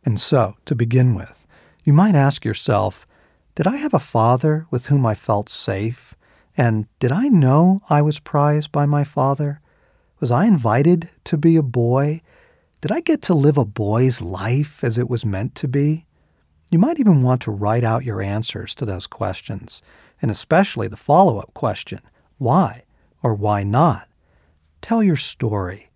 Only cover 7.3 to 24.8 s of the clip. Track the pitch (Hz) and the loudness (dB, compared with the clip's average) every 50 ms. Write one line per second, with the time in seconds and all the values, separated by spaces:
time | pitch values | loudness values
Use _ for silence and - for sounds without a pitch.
7.3 | 247 175 139 127 131 151 170 180 190 196 _ - 160 147 147 151 151 - _ - | 4 4 4 4 4 4 4 4 2 0 _ 0 0 2 2 0 -2 -4 _ -4
8.3 | - 143 143 147 147 151 147 - - 147 147 143 147 147 143 139 - 147 131 135 | -2 0 2 2 0 0 -4 -4 -4 -2 0 0 0 0 -2 -2 -2 -2 0 0
9.3 | 139 135 151 147 143 - _ _ _ _ _ _ _ _ _ _ _ _ - 120 | 0 -2 -4 -6 -6 -10 _ _ _ _ _ _ _ _ _ _ _ _ -2 0
10.3 | 120 127 180 233 208 151 117 113 107 123 147 165 175 165 - - _ _ _ - | 0 2 4 4 2 2 2 2 2 2 4 4 2 2 0 -10 _ _ _ -6
11.3 | - 151 147 165 165 165 151 127 117 123 117 117 123 131 143 147 156 165 _ _ | -4 0 2 4 4 4 2 0 -2 -2 0 2 2 0 0 -2 -4 -6 _ _
12.3 | _ _ _ _ _ _ _ _ _ _ - 143 214 330 339 - 320 302 - - | _ _ _ _ _ _ _ _ _ _ -6 -4 -4 -4 0 -2 -2 -2 0 0
13.3 | 180 151 135 147 147 143 123 104 - - 107 101 107 117 127 131 117 - - 85 | 0 4 4 4 4 2 0 -2 -2 -4 -2 0 2 2 2 2 0 -2 -6 -8
14.3 | 92 90 95 110 123 139 147 147 - - - 120 107 117 127 117 127 113 - 107 | -8 -6 -4 -2 -2 -2 -2 -4 -6 -6 -4 -4 -2 -2 -2 -2 -4 -4 -4 -4
15.3 | 98 95 107 131 - - - 139 123 143 143 147 156 160 _ _ _ _ _ _ | -4 -4 -6 -6 -8 -8 -8 -4 -2 0 0 0 -2 -4 _ _ _ _ _ _
16.3 | _ _ _ _ _ _ _ _ - 165 196 294 339 330 254 214 175 139 127 123 | _ _ _ _ _ _ _ _ 2 2 2 2 2 0 2 4 4 4 4 2
17.3 | 127 120 - - 107 98 104 104 110 120 123 113 113 117 135 123 104 98 98 98 | 0 0 -2 -6 -6 -4 -2 0 0 0 0 0 0 -2 -2 -4 -6 -6 -4 -4
18.3 | 101 107 113 - - 101 95 - - - 135 107 95 87 - - - - 101 98 | -4 -4 -6 -6 -8 -10 -10 -10 -10 -8 -6 -6 -6 -8 -10 -12 -8 -6 -6 -6
19.3 | 92 - - - 113 92 - - - - _ _ _ _ _ _ _ _ - 123 | -6 -8 -10 -10 -12 -12 -10 -14 -18 -18 _ _ _ _ _ _ _ _ -6 -4
20.3 | 104 - - _ 160 170 196 - - - 107 104 104 - - - 147 170 196 180 | -4 -4 -2 _ 2 2 2 2 -2 -6 -8 -8 -8 -12 -2 2 4 4 6 4
21.3 | 117 101 98 - _ - - 117 95 - - - 98 - _ _ _ _ _ _ | 2 -2 -8 -12 _ -6 -4 -4 -4 -4 -10 -12 -14 -16 _ _ _ _ _ _
22.3 | _ _ 135 113 131 180 185 98 104 120 - _ _ _ _ _ _ _ - 120 | _ _ -2 0 2 2 2 0 -4 -12 -20 _ _ _ _ _ _ _ -4 -4
23.3 | 110 101 101 104 104 101 101 101 104 127 160 170 113 90 - _ _ _ _ _ | -2 0 0 0 0 0 0 0 2 2 2 2 0 -2 -8 _ _ _ _ _
24.3 | _ _ _ _ _ _ _ _ _ _ | _ _ _ _ _ _ _ _ _ _